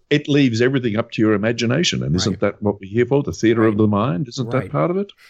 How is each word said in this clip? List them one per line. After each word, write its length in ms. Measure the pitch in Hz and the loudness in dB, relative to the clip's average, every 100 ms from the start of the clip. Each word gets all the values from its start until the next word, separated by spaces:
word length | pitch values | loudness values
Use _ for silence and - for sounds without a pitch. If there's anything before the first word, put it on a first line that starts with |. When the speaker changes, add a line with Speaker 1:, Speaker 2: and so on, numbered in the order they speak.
| - | -2
Speaker 1:
it 160 | 147 147 | -2 2
leaves 320 | 143 135 110 | 2 2 2
everything 360 | 120 139 123 101 | 0 0 -2 -2
up 120 | - | -4
to 100 | - | 0
your 120 | 107 | 2
imagination. 680 | 104 110 120 117 135 180 64 | 2 0 -2 0 0 0 -2
And 120 | 64 85 | -2 -2
isn't 180 | 98 | -2
Speaker 2:
Right. 60 | 90 | -2
Speaker 1:
that 200 | 101 - | -2 -2
what 180 | 104 101 | -4 -4
we're 80 | 98 | -4
here 160 | 107 120 | -2 0
for? 160 | 139 | 0
The 80 | 139 | -2
theater 300 | 87 113 117 | 0 2 4
of 100 | 110 | 2
Speaker 2:
Right. 40 | 104 | 4
Speaker 1:
the 80 | 107 | 2
mind? 400 | 104 117 170 147 | 2 0 -2 -6
Isn't 200 | - 127 | -6 -4
Speaker 2:
Right. 160 | 127 98 | -4 -4
Speaker 1:
that 60 | |
part 200 | 143 160 | -2 -2
of 60 | 185 | -2
it? 140 | 202 - - | -6 -10 -16